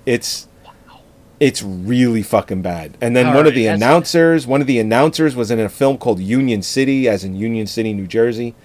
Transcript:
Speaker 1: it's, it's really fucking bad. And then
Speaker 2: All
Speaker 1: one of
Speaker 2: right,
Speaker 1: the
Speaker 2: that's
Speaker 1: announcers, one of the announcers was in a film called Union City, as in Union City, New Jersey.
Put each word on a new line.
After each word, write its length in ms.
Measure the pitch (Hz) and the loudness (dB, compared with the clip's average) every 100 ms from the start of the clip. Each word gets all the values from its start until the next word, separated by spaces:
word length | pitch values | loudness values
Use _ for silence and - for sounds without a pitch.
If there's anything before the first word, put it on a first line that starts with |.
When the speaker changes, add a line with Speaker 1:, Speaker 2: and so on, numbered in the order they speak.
Speaker 1:
it's, 420 | - 120 - - - _ - - - - _ _ _ - | -2 -2 -4 -10 -14 _ -20 -20 -20 -20 _ _ _ 0
it's 220 | 139 - | 0 0
really 600 | 104 90 98 123 123 113 | -10 -8 -2 2 2 0
fucking 380 | 98 107 - 95 | 0 -2 0 -6
bad. 380 | 90 85 80 - | -4 -8 -10 -6
And 160 | 120 123 | 0 2
then 120 | 123 | 4
Speaker 2:
All 60 | 135 | 4
Speaker 1:
one 100 | 156 | 4
of 60 | |
Speaker 2:
right, 20 | |
Speaker 1:
the 100 | 127 110 | 4 0
Speaker 2:
that's 100 | 101 | 2
Speaker 1:
announcers, 680 | 120 165 160 170 165 160 123 | 4 2 2 2 4 2 0
one 140 | 139 | -2
of 60 | 135 | 0
the 120 | 120 | 0
announcers 560 | 110 117 156 160 156 | 2 2 2 2 -2
was 160 | 123 110 | 0 -2
in 80 | 113 | -2
a 100 | 104 | -2
film 260 | - 139 127 | 0 0 0
called 240 | 123 92 | -2 -2
Union 400 | 95 127 131 107 | 0 0 0 -2
City, 480 | - 135 135 135 123 | -2 -2 0 2 0
as 160 | 98 | 0
in 100 | 95 | -4
Union 320 | 95 113 113 104 | -6 -4 -4 -6
City, 280 | 113 110 | -4 -4
New 120 | 101 92 | -4 -4
Jersey. 480 | 110 120 113 120 - | 0 0 -2 -8 -12